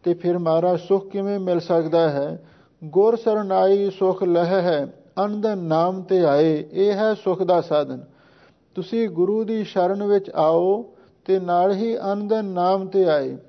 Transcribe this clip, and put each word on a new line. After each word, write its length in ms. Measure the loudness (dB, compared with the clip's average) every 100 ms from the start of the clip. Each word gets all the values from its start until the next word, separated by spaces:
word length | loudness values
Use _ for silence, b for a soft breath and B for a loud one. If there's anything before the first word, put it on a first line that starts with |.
ਤੇ 100 | -2
ਫਿਰ 240 | -2 0 0
ਮਹਾਰਾਜ 420 | 2 2 2 -2
ਸੁੱਖ 280 | 0 0 0
ਕਿਵੇਂ 320 | -6 -4 -4
ਮਿਲ 200 | -2 -2
ਸਕਦਾ 500 | 0 0 2 2 2
ਹੈ? 340 | 0 -4 -8 b b b _
"ਗੁਰ 320 | -2 2 2
ਸਰਨਾਈ 760 | 2 0 -2 0 2 4 2 0
ਸੁਖ 340 | 0 -2 0
ਲਹ 220 | 0 2
ਹੈ, 480 | 2 2 2 0 -4 -12 _ -4
ਅਨੰਦ 200 | -4 -2
ਨਾਮ 560 | -2 -2 0 2 2 -2
ਤੇ 240 | 0 2
ਆਏ।" 400 | 4 4 4 0 -4
ਇਹ 220 | -2 0
ਹੈ 200 | 0 -2
ਸੁੱਖ 300 | -2 -4 -2
ਦਾ 180 | 0 0
ਸਾਧਨ। 420 | 2 -2 -2 -8 -16 b b b b b _
ਤੁਸੀਂ 340 | -12 -6 -4 -2
ਗੁਰੂ 340 | 0 0 0
ਦੀ 200 | -2 -4
ਸ਼ਰਨ 400 | -2 0 0 0
ਵਿੱਚ 280 | 0 0 0
ਆਓ 500 | 0 2 2 2 -2 -4 b b _
ਤੇ 140 | -2 -2
ਨਾਲ 320 | 2 2 2
ਹੀ 260 | 0 -2 -4
ਅਨੰਦ 360 | -4 -4 -2
ਨਾਮ 540 | -2 -2 -2 0 0 0
ਤੇ 180 | 2
ਆਏ। 320 | 2 2 -2 -10